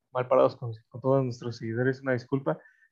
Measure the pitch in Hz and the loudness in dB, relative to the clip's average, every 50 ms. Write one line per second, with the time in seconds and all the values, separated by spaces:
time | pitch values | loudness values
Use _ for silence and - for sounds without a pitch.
0 | _ _ - 127 123 127 131 131 135 131 - - 127 117 110 110 _ _ - 110 | _ _ -6 -6 0 2 4 6 6 4 2 -2 -8 -10 -10 -10 _ _ -16 -4
1 | 131 131 135 135 131 123 110 - 120 120 113 - 117 113 113 120 127 131 131 131 | 0 2 2 2 2 0 -4 -6 -8 -10 -8 -8 -8 -6 -2 0 0 0 0 0
2 | 135 135 127 120 - - 135 135 139 160 160 - - - _ _ _ _ | -2 -2 -2 -2 -2 -2 -4 -2 -2 -2 -4 -4 -8 -18 _ _ _ _